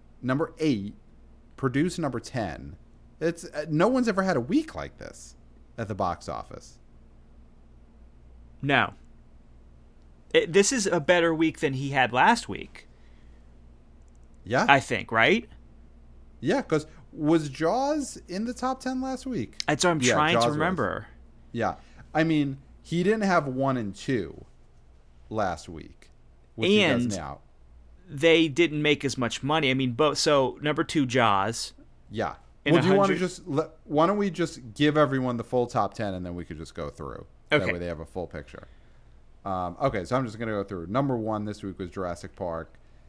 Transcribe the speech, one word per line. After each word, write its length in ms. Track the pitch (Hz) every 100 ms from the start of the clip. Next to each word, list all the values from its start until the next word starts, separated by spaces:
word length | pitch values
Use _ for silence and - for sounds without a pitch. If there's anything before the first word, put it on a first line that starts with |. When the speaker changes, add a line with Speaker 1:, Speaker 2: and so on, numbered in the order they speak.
| - -
Speaker 1:
number 300 | 123 135 160 -
eight, 360 | 160 113 101 - - - - - - -
produced 420 | 135 127 175 175
number 220 | 151 120
ten. 560 | - 127 98 69 69 - - - - -
It's, 260 | 165 170 170
uh, 180 | 151 156
no 180 | 151 196
one's 200 | 262 226
ever 140 | 196
had 140 | 190 151
a 40 |
week 340 | 120 254 311
like 240 | - 71 -
this 380 | - - - - - - - -
at 100 | 107
the 60 |
box 340 | 98 92 82 -
office. 500 | 60 - - - - - - - - - - - - - - - - - - - - - -
Speaker 2:
No. 320 | 139 135 104 - - - - - - - - - - - - - -
It, 180 | 165 170
this 180 | 175 196
is 140 | 269 190
a 140 | 170
better 340 | 147 180 170
week 260 | 156 160 -
than 120 | 151
he 160 | 135 139
had 220 | 139 123
last 340 | 123 180 233 -
week. 400 | 98 - - - - - - - - - - - - - - - - - -
Speaker 1:
Yeah. 220 | 92 123 233
Speaker 2:
I 120 | 139
think, 300 | - 113 -
right? 380 | 113 117 220 - - - - - - - - - -
Speaker 1:
Yeah, 200 | 131 254
'cause 240 | - 156 151 - -
was 360 | - 151 165 147
Jaws 720 | 135 160 233 277 302 262 - -
in 160 | 180
the 80 | 233
top 280 | 240 254 262
ten 200 | 254 262
last 240 | 262 262
week? 320 | 269 220 110 - -
Speaker 2:
That's 160 | 151
what 60 | 185
I'm 100 | 165
Speaker 1:
Yeah, 100 | 123
Speaker 2:
trying 200 | 110 151
Speaker 1:
Jaws 100 | 170
Speaker 2:
to 40 | 117
Speaker 1:
was. 60 | 147
Speaker 2:
remember. 480 | 165 180 101 87 - - - - -
Speaker 1:
Yeah. 240 | 117 104 80 - - -
I 80 | -
mean, 360 | 165 156 139 135 - -
he 200 | - 165
didn't 200 | 180 220
have 240 | 196 175 143
one 300 | 127 135 127
and 160 | 104
two 500 | 95 - 127 80 80 - - - - - - - - -
last 400 | 110 95 85 -
week, 400 | 80 - - - - - - -
which 140 | - 170
he 140 | 208
does 220 | 180 123
Speaker 2:
And 120 | 123 95
Speaker 1:
now. 240 | 71 71 - - - - - - -
Speaker 2:
they 400 | 143 165 165 160
didn't 340 | 135 170 147
make 240 | 151 147 139
as 100 | 120
much 260 | 117 -
money. 280 | 135 156 139
I 40 |
mean, 180 | 131 131
both. 260 | 117 151 143
So, 400 | 165 143 131 -
number 240 | 147 147
two, 220 | 160 160 127
Jaws. 680 | 127 113 98 101 117 - - - - -
Speaker 1:
Yeah. 240 | 107 87 - - - 143
Speaker 2:
In 80 |
Speaker 1:
Well, 80 | 165
do 60 | 170
you 60 |
wanna 80 | 196
Speaker 2:
a 20 | 196
hundred 40 | 170
Speaker 1:
just 260 | 180 - -
le-, 240 | 143 156 -
why 220 | - 147 170
don't 120 | 208
we 100 | 202
just 460 | 160 165 - 123
give 220 | 104 147 151
everyone 380 | 147 135 127 120
the 60 |
full 220 | 110 127 120
top 260 | 117 101
ten, 180 | - 107
and 120 | 92 90
then 80 |
we 100 | 87
could 140 | 85 78
just 160 | 80
go 160 | - 73
through. 340 | - 69 50 - - -
That 140 | 151
Speaker 2:
Okay. 100 | 127
Speaker 1:
way 60 | 87
they 80 | 87
have 140 | 78
a 40 | 80
full 200 | 92 85
picture. 400 | 76 71 - - - - - - - - -
Um, 320 | 98 92 90 87
okay, 240 | 139 110
so 120 | 85 127
I'm 100 | 123
just 100 | 107
gonna 120 | 117
go 120 | 104
through. 240 | 98 95 82
Number 280 | 117 143 123
one 280 | 110 107
this 180 | 107 101
week 160 | 101 87
was 120 | 90
Jurassic 440 | 98 90 87 95 -
Park. 380 | 92 82 80 - - -